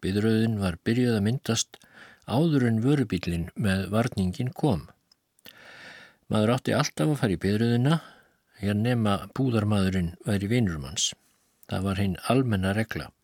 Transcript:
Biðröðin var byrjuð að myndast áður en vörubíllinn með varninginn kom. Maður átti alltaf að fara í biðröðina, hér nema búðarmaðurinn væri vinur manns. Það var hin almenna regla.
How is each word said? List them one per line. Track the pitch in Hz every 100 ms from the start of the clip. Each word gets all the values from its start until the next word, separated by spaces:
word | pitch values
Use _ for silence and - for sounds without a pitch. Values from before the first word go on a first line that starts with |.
Biðröðin | 90 98 110 110 113 107
var | 98 85
byrjuð | - 117 123 113
að |
myndast | 101 131 - 113 - - _ - - - -
áður | 113 170 143 123
en | 113
vörubíllinn | 120 147 113 92 - 85 82 -
með | 107 95 92
varninginn | 104 120 - 92 90 127
kom. | - - 92 - - _ _ _ _ - - - - - - - _ _
Maður | 110 107 127
átti | - 110
alltaf | 143 - 156
að | 147
fara | 113
í | 87 95
biðröðina, | 104 117 120 127 160 - - _ _ _ _
hér | 98 104
nema | 113 123 107 98 101
búðarmaðurinn | - 135 117 104 107 95 92 85 - -
væri | 101 98
vinur | 120 110 82
manns. | 67 78 - - _ _ _ _ _
Það | 98 95
var | 95
hin | 101 87 -
almenna | 123 127 101 95 101
regla. | 110 85 69 _